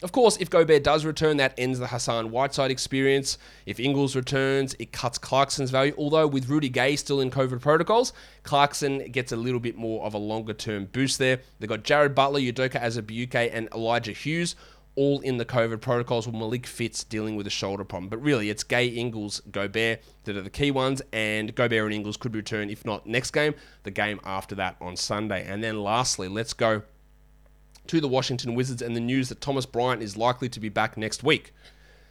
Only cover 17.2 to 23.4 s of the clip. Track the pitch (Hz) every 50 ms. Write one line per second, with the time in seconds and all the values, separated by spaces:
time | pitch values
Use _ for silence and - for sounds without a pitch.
17.2 | 107 110 110 107 101 101 - - - 98 98 98 98 - - 87 92 98 110 113
18.2 | 135 147 143 117 104 104 104 - - - 123 123 123 123 117 117 117 120 110 110
19.2 | 104 104 - - - - - 101 101 101 101 110 113 113 113 110 - - - _
20.2 | - 107 101 101 92 98 - - 143 143 139 135 131 131 135 131 139 - - 110
21.2 | 110 107 107 107 107 110 117 - 123 117 113 110 107 107 107 107 101 104 104 -
22.2 | - 127 110 110 104 - 113 107 104 101 107 - - 117 104 95 - - 113 123
23.2 | 127 - - 156